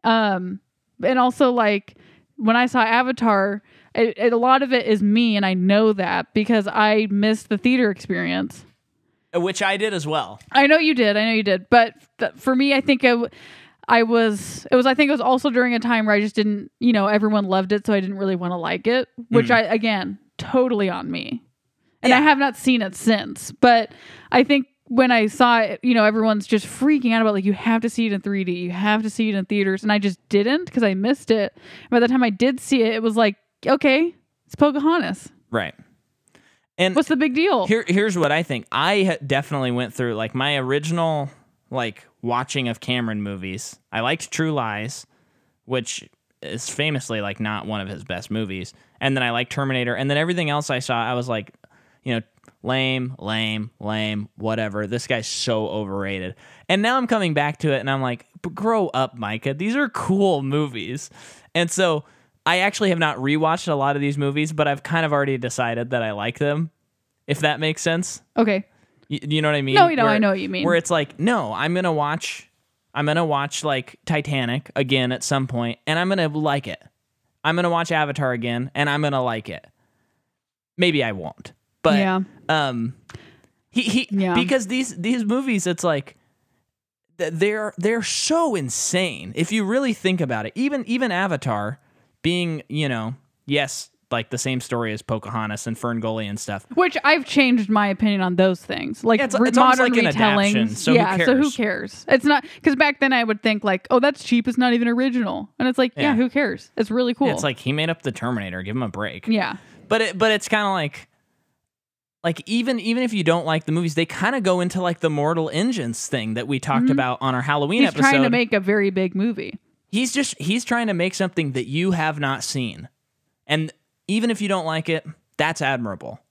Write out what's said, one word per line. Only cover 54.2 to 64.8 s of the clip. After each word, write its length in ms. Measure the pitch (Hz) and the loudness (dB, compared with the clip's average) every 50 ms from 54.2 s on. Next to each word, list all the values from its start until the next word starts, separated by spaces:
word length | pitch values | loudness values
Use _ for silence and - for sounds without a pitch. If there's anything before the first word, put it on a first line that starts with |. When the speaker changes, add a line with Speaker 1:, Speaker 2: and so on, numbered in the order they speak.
| 104 - _ | -8 -10 _
Speaker 2:
whatever. 500 | - - 110 110 113 110 107 98 104 107 | -8 -6 -4 -4 -4 -4 -4 -4 -6 -6
This 200 | 98 113 120 - | -4 -6 -6 -4
guy's 200 | - 127 117 113 | -4 -4 -4 -4
so 420 | - - - - - 113 110 110 - | -6 -8 -6 -4 -2 -2 -2 -2 -4
overrated. 640 | 87 107 104 98 95 101 98 98 98 95 92 90 90 _ - - - - - _ | -6 -6 -6 -6 -6 -6 -6 -6 -6 -6 -8 -10 -12 _ -20 -20 -20 -20 -4 _
And 120 | 180 196 208 | -2 0 0
now 140 | 226 247 | 0 0
I'm 100 | 269 247 | 0 0
coming 280 | 226 240 220 196 170 151 | 0 -2 0 0 0 0
back 240 | 147 147 147 151 _ | 0 -2 -2 -4 _
to 120 | - 156 139 | -2 -2 -2
it, 60 | 131 | 0
and 100 | 110 135 | -2 -2
I'm 120 | 135 135 131 | -2 -2 -2
like, 240 | 127 120 120 - _ _ - - | -4 -4 -6 -10 _ _ -14 -14
"But 120 | 175 147 | -12 -10
grow 340 | - 202 220 233 220 190 160 | -4 -2 -2 0 0 0 -2
up, 280 | - 127 131 127 - | 0 -2 -2 -2 -4
Micah. 380 | 120 110 101 107 110 - 139 135 | -8 -6 -6 -6 -4 -4 -4 -4
These 220 | 147 185 214 233 | -2 -4 -2 -2
are 120 | 277 294 240 | -2 -2 -2
cool 540 | - - - - 190 196 202 190 175 143 135 | -4 -8 -2 0 2 2 4 2 2 0 0
movies." 680 | 135 139 147 151 143 123 113 87 90 123 147 - - _ - - - - - _ _ _ | -2 0 0 -2 -2 -4 -8 -8 -8 -8 -10 -12 -14 _ -20 -20 -20 -20 -20 _ _ _
And 160 | 165 175 170 | -2 -2 0
so 340 | - - 190 175 160 147 - _ _ _ _ _ _ _ _ | 0 0 2 2 2 0 -4 _ _ _ _ _ _ _ _
I 120 | - 170 180 | 0 0 2
actually 300 | 185 202 202 - 220 190 | 0 0 0 0 0 0
have 80 | 180 170 | 2 2
not 200 | 165 151 139 110 | 0 0 0 -2
rewatched 500 | 131 139 147 156 156 156 165 170 - 180 | 0 0 0 2 2 0 0 -2 -2 -2
a 60 | 151 | -2
lot 200 | 139 135 139 143 | 0 0 0 0
of 60 | 143 143 | 0 -2
these 140 | 143 139 143 | -2 -2 -2
movies, 340 | 143 139 139 151 151 156 156 | -2 -2 0 -2 -2 -2 0
but 140 | 151 151 | -2 0
I've 160 | 147 143 139 | 0 0 -4